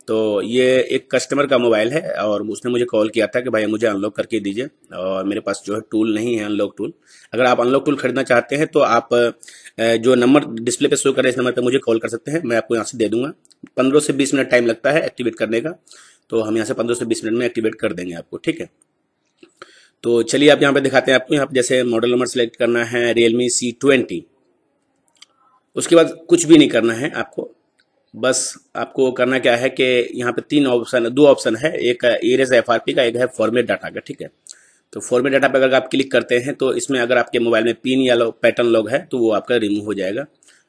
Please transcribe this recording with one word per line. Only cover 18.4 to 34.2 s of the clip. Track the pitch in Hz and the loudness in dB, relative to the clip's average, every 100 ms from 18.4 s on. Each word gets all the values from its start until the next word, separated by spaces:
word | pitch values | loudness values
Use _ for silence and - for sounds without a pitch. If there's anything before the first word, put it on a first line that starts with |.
| 165 160 | -6 -6
है। | 170 _ _ _ _ _ _ _ - - - _ _ _ | -8 _ _ _ _ _ _ _ -20 -20 -20 _ _ _
तो | 117 117 | -2 0
चलिए | 113 143 147 | 0 2 4
आप | 143 | 4
यहाँ | 143 | 4
पे | 139 | 2
दिखाते | 135 135 - | 2 2 2
हैं | 127 | 2
आपको। | - | 2
यहाँ | 147 135 | -2 0
पे | |
जैसे | 123 120 127 | -2 0 0
मॉडल | 123 113 120 | 0 0 0
नंबर | 123 123 | 0 -2
सेलेक्ट | 127 117 - | -2 -2 0
करना | 120 117 | 0 0
है | 117 120 120 | -2 -2 0
Realme | 113 117 | 2 2
सी | 120 123 - 123 117 | 2 0 -2 -4 -2
ट्वेंटी, | 135 135 107 87 - _ _ _ _ _ _ _ _ _ _ _ _ _ _ - | 2 2 0 -8 -12 _ _ _ _ _ _ _ _ _ _ _ _ _ _ -8
उसके | - 165 | 4 4
बाद | 160 - - | 4 -2 0
कुछ | 170 | 2
भी | 147 160 | 6 6
नहीं | 135 | 6
करना | 117 117 | 4 0
है | 113 143 | -2 -6
आपको। | 117 - - - _ _ _ _ _ _ 107 | -6 -10 -10 -12 _ _ _ _ _ _ -4
बस | 127 127 - - _ - | -2 0 -4 -10 _ -8
आपको | 117 - 131 | -6 0 0
करना | 127 123 131 | 2 0 2
क्या | 123 120 | 2 2
है | 131 | 0
कि | 131 131 123 120 | 0 2 2 0
यहाँ | 120 123 | -4 -6
पे | 120 - | -6 -2
तीन | 147 135 | 0 2
ऑप्शन, | 123 113 123 117 | 0 0 -2 0
दो | 127 147 | 4 6
ऑप्शन | 127 123 113 | 6 2 -2
है, | 156 - | -2 -2
एक | 123 123 | -2 0
है | 123 107 | 0 0
इरेज | 110 127 127 | 2 0 4
एफ़आरपी | 123 113 117 - | 2 2 0 0
का, | 139 | 0
एक | 120 120 | 0 0
है | 123 | -2
फॉर्मेट | - 107 123 117 | 0 0 0 0
डेटा | 95 80 | -2 -6
का, | - | -12
ठीक | - - | -12 -14